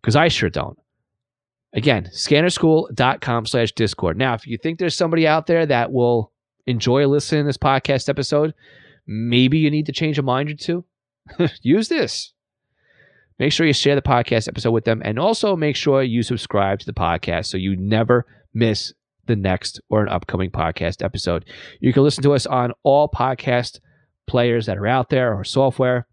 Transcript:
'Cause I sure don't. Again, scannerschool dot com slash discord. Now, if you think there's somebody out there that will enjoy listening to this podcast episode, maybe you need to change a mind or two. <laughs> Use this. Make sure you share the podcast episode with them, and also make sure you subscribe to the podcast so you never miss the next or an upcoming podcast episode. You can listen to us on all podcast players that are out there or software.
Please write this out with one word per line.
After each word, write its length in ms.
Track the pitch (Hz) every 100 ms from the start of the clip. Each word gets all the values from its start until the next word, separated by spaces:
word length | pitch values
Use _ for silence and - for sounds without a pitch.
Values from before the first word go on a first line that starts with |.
'Cause 140 | - 131
I 140 | 165
sure 200 | - 95
don't. 300 | 73 69 - _ _ _ _ _ _ _ _ _
Again, 360 | - 139 110 92
scannerschool 840 | - - 147 175 - 160 156 - 120
dot 260 | 127 -
com 240 | - 117 113
slash 280 | 127 113
discord. 440 | - 107 - 87 87
Now, 160 | 131
if 140 | 117 -
you 100 | 117
think 220 | 165 165
there's 160 | 180 -
somebody 320 | 170 165 160
out 180 | 156 156
there 220 | 170 160
that 240 | 123 120
will 400 | 131 123 117 110 _ _ _ -
enjoy 400 | 120 120 131 143
listening 380 | 143 - 156
to 40 | 147
this 100 | 131
podcast 520 | 143 135 - 139 -
episode, 440 | 139 135 147 156 - _ - - _ -
maybe 540 | 107 117 120 127 156
you 100 | 151
need 160 | 151 151
to 60 |
change 260 | 135 160 147
a 60 |
mind 260 | 135 127 147
or 60 | 151
two. 280 | - 175 - _ _ _ -
<laughs> 340 | - 175 -
Use 260 | 123 185 220
this. 460 | 330 208 - - _ _ _ _ _ _ _ _ _ _ _
Make 140 | 135
sure 140 | - 160
you 60 |
share 220 | 139 139 143
the 60 |
podcast 460 | - 127 117 113 -
episode 240 | - 113
with 140 | 117 113
them, 160 | 110 104
and 140 | 110
also 360 | 127 - 214 180
make 200 | 151 135
sure 260 | 151 135
you 220 | 131 117
subscribe 560 | 120 117 - 104 98 101
to 60 | -
the 80 |
podcast 520 | - 85 85 - 82 -
so 120 | 95
you 180 | 95 92
never 500 | 101 110 113 123 - _ _
miss 400 | 113 113 107 - _ _ _ -
the 100 | 107
next 440 | 95 92 - - _
or 120 | 107
an 80 | 104
upcoming 400 | 90 - 92 95
podcast 540 | - 80 - 85 -
episode. 420 | 95 95 - 82 - - - -
You 140 | 127
can 100 | 127
listen 200 | 143 143
to 100 | 139
us 140 | 139 -
on 260 | 127 123 -
all 240 | 143 139 147
podcast 720 | - 131 127 - 123 120 - _ _ _ _ -
players 400 | 123 120 117 110
that 120 | 95
are 100 | 104
out 220 | 127 123
there 260 | 135 123 101
or 80 |
software. 640 | 92 135 135 127 127 123 -